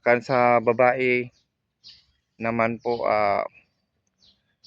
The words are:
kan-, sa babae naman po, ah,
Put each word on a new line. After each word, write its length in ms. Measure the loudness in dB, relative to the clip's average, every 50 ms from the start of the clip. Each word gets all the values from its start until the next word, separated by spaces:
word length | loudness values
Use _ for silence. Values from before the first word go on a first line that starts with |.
kan-, 200 | 0 0 0 0
sa 360 | 0 -2 0 2 2 2 2 2
babae 720 | 2 0 2 2 2 2 2 0 -2 -2 -2 -2 -4 -8 _ _ _ _ _ _ _ _ _ _ -20 -20 -20 _ _ _ _ _ _ _ _ -8
naman 440 | -6 -4 -2 0 -2 -2 -2 -4
po, 240 | -6 -6 -4 -2 -2
ah, 400 | -2 0 0 0 0 0 -2 -4 -6 _ _ _ _ _ _ _ _ _ _ _ _ _ _ _ _ _ _ _ _ _ _ -20